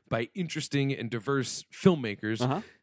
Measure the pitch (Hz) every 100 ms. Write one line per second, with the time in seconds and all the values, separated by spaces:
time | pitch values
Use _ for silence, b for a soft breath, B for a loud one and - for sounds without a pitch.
0 | _ 117 117 190 165 160 143 143 139 135
1 | 113 117 104 139 120 - - - 190 165
2 | 117 104 107 113 123 151 B B